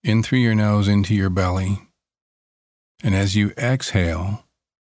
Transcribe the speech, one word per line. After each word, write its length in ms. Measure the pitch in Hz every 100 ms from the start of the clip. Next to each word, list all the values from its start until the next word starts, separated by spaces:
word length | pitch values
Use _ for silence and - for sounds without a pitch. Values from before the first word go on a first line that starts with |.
in 180 | - 110
through 180 | 110 131
your 140 | 120
nose, 360 | 107 107 104 101
into 260 | 101 98 104
your 140 | 98
belly. 500 | 92 92 92 95 98 - _ _ _ _ _ _ _ _ _ _ _
And 140 | 120 95
as 220 | 98 104
you 160 | 101 -
exhale, 880 | 120 131 - 98 87 82 92 104 _ _ _ _